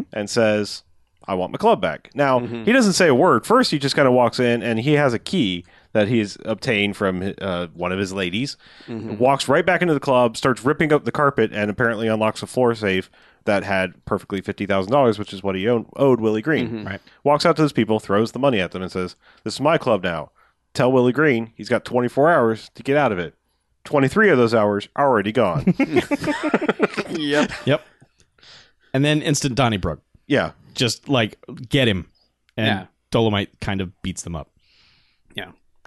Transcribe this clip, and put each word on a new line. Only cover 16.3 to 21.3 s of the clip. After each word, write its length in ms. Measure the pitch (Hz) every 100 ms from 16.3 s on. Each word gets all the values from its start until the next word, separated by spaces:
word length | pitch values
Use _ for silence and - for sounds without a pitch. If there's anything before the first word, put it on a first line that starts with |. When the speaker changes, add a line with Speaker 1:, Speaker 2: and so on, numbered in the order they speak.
| 110
Speaker 1:
Green. 260 | 143 139 113
Speaker 2:
Mm-hmm. 180 | 113 98
Speaker 3:
Right. 140 | 98 _ _
Speaker 1:
Walks 200 | 139 147 175
out 100 | 151
to 60 |
his 100 | 151
people, 260 | - 107 110
throws 320 | - 101 113
the 60 | 123
money 200 | 139 110
at 100 | 87
them, 80 | 92
and 80 | 92
says, 240 | 92 90 - _ _
"This 100 | 110
is 60 | -
my 160 | 143 165
club 240 | 131 101
now. 280 | 90 80 69 _ _ _ _
Tell 180 | - 127
Willie 220 | 131 123
Green 400 | 123 156